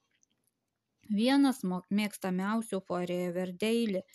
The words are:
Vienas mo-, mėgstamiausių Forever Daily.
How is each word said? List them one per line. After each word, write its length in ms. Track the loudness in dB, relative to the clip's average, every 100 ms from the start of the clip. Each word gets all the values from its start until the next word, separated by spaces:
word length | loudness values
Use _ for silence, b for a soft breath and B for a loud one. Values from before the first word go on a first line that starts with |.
| _ _ _ _ _ _ _ _ _ _ -4
Vienas 500 | 0 4 6 4 2
mo-, 220 | -2 -4 -2
mėgstamiausių 880 | 0 0 -2 -4 -2 0 -2 -2 -6 -4
Forever 640 | -4 -2 -2 -2 -2 -4
Daily. 540 | -2 0 2 0 -2 -6